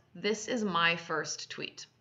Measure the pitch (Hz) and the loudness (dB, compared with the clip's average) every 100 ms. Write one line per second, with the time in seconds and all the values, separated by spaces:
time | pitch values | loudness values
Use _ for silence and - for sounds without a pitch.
0 | _ 180 196 220 - 247 208 170 170 170 | _ -4 -2 -2 0 -2 2 4 4 4
1 | - 156 151 - - - - - - _ | 0 -2 -2 -6 -8 -8 -8 -10 -20 _